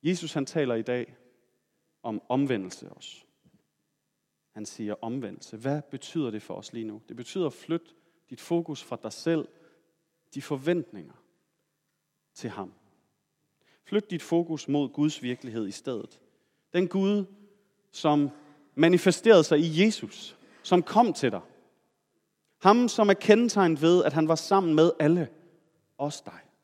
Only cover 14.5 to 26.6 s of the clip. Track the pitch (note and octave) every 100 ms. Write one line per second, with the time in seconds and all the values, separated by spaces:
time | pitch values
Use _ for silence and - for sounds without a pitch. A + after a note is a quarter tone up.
14.5 | D#3 - C#3+ C#3 - D3+ D3 B2 B2 B2+
15.5 | A2+ G#2 G2+ - A#2+ - _ _ _ _
16.5 | _ _ F3 F#3 G3 F#3+ G#3 F#3+ - _
17.5 | _ _ _ _ - D#3+ D3 C#3+ - -
18.5 | _ _ - E3 F3 F#3+ F3 A3+ G3+ D3+
19.5 | D3+ E3 D#3 G#3 G#3 G#2+ - - - _
20.5 | _ - F3+ E3+ G#3 A#3+ D3+ C3 G2 -
21.5 | _ _ _ _ _ _ _ _ _ _
22.5 | _ F#3 A3 A#3+ - G#3 G3 - G#3+ A#3+
23.5 | G#3 F3+ D#3 D#3+ F3+ - C#3+ D#3 D#3+ -
24.5 | G3 F3+ D#3 E3 - D3+ F3 D3 - _
25.5 | _ _ _ _ _ C#3+ D3 - - _
26.5 | _